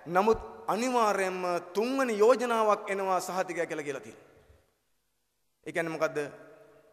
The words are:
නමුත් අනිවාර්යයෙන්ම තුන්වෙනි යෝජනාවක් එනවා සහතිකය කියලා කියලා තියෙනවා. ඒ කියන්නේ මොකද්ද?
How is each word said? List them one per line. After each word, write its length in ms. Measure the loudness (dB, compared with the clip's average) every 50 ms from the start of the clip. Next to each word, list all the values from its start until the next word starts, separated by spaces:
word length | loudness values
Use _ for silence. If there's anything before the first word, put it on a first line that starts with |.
| -10
නමුත් 360 | 0 2 4 4 4 4 2 0 -8 -16 -10 -6
අනිවාර්යයෙන්ම 760 | -4 -2 -2 0 0 2 2 2 2 2 2 0 -2 -2 -2 -2 -2 -2 -2 -4 -4
තුන්වෙනි 500 | -2 -2 0 0 0 0 0 0 2 6
යෝජනාවක් 720 | 6 6 6 6 2 0 0 2 4 4 2 2 0 -4
එනවා 300 | -4 -2 0 0 0 0
සහතිකය 460 | -2 -2 -4 -4 -4 -2 -4 -4 -4
කියලා 220 | -4 -4 -6 -6 -8
කියලා 160 | -8 -10 -10
තියෙනවා. 240 | -14 -18 -20 -20 -20 -20 -20 _ -20 -20 _ _ _ _ _ _ _ _ _ _ _ _ _ _ _ _ _ _ _ _ _ _
ඒ 60 | -8
කියන්නේ 240 | -6 -4 -4 -4 -2
මොකද්ද? 220 | -2 -2 -2 -2 -4 -6 -6 -8 -14 -20 -20 -20 -20 -20 -20 -20 -20 -20 _